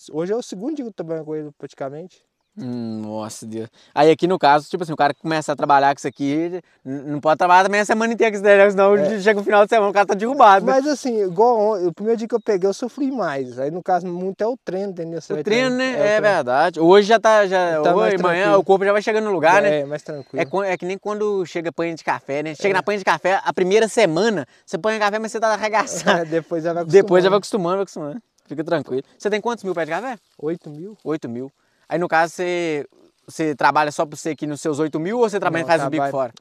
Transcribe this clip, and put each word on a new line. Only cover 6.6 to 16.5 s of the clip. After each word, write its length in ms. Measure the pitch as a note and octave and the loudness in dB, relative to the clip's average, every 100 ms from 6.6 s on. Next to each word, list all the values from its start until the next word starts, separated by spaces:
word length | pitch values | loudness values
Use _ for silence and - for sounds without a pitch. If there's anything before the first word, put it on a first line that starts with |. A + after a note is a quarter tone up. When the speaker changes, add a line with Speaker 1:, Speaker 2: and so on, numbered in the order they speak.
| - _ | -14 _
Speaker 2:
n-, 180 | C3 C#3 | -12 -10
não 160 | C#3 D3 | -8 -4
pode 180 | D3+ D#3 | 0 2
trabalhar 240 | F3+ F3+ | 6 6
também 180 | G3 G#3 | 6 2
a 40 | |
semana 280 | G#3 A3+ A3+ | 0 0 0
inteira 200 | A3+ A3+ | 0 0
com 20 | G#3 | 2
isso 60 | |
daí, 260 | G3+ G3+ G3+ | 6 8 6
senão 240 | G3 G3 G#3 | 6 4 4
Speaker 1:
É. 240 | D3+ G#3+ | 2 0
Speaker 2:
chega 200 | F#3+ G#3 | 0 0
o 40 | |
final 200 | G3+ G#3 | 2 4
de 60 | G#3 | 4
semana, 180 | A#3 G3+ | 4 2
o 40 | |
cara 100 | G3 | 2
tá 100 | G3+ | 0
derrubado, 520 | G3+ A3+ C#4 A3+ G3 G3+ | 0 -2 6 8 8 4
né? 60 | |
Speaker 1:
Mas 140 | C4+ C#4 | 0 0
assim, 360 | C#4+ C4+ A3+ | -2 -4 -2
igual 340 | F#3+ F3 A#3 A#3 | -2 2 2 4
on-, 280 | G#3 G#3+ F3 | 2 0 -2
o 60 | |
primeiro 240 | D#3+ G#3 A3+ | -4 -2 -2
dia 80 | A3+ | -2
que 80 | |
eu 60 | A#3 | -6
peguei, 280 | G#3+ G3+ F#3+ | -2 0 0
eu 60 | |
sofri 360 | G3 A#3+ - C4+ | -2 -8 -6 -6
mais. 440 | C4 F3 C#3 B2+ A#2+ | -4 -4 -4 -8 -6
Aí 120 | C#3 | -6
no 100 | F3 | -6
caso, 220 | - F3+ F#3 | -2 -2 -2
muito 360 | F3 F#3 F#3+ | -8 -8 -4
é 40 | G#3 | -6
o 80 | B3+ | -6
treino, 280 | - F3+ G3+ | -8 -8 -8
entendeu? 300 | E3+ E3 E3 | -8 -10 -10
Você 100 | - | -8
Speaker 2:
O 40 | D3+ | -6
Speaker 1:
vai 80 | |
Speaker 2:
treino, 320 | D3+ A3+ C4 B3+ | -2 0 0 -2
Speaker 1:
treinando. 20 | |
Speaker 2:
né? 120 | C4 | -4
Speaker 1:
É, 100 | B3 | -2
o 20 | |
Speaker 2:
É 120 | G#3 G#3+ | 0 2
Speaker 1:
treino. 60 | G#3 | 2
Speaker 2:
verdade. 460 | F#3 B2 | 0 0